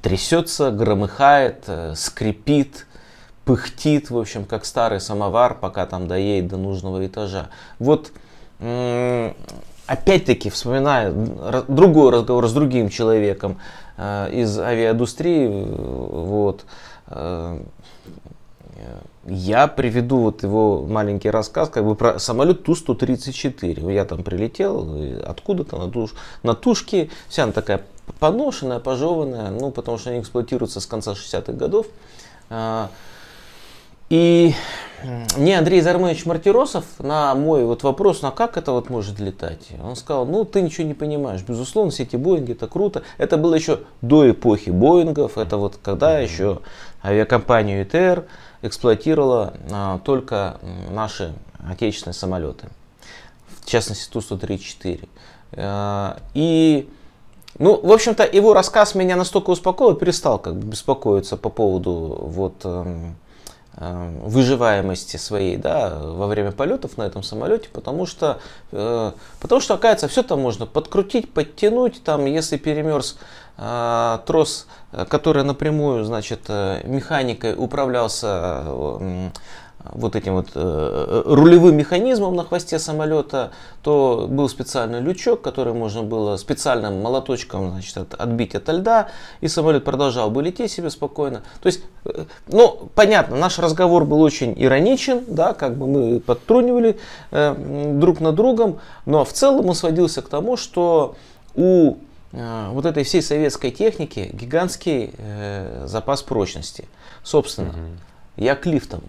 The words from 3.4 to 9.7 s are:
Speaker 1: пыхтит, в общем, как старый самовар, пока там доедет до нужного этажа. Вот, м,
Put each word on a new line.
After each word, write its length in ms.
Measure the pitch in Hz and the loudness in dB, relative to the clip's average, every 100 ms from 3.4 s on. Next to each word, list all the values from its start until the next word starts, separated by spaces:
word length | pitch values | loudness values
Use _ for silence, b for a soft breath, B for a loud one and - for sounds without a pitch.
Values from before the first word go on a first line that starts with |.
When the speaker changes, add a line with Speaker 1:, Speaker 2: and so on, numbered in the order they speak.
Speaker 1:
пыхтит, 680 | - 127 - - 151 147 147 | 0 0 0 -4 2 2 0
в 60 | 120 | -6
общем, 260 | 110 113 | -4 -8
как 200 | 98 107 | -8 -8
старый 360 | - - 117 101 | -6 -2 0 0
самовар, 540 | - 104 101 107 123 117 | -4 -4 0 2 2 2
пока 260 | 98 98 92 | -8 -6 -6
там 200 | 90 90 | -6 -4
доедет 420 | 90 101 101 90 | -2 0 -2 -2
до 60 | 95 | -6
нужного 480 | 95 95 92 92 | -6 -6 -6 -6
этажа. 440 | 95 101 104 95 76 B B B | -6 -6 -8 -8 -10 B B B
Вот, 320 | 123 151 - b b b b - | 2 2 0 b b b b -12
м, 760 | 117 123 123 120 123 123 113 - - 60 - | -8 -4 -2 -2 -2 -2 -4 -8 -16 -16 -18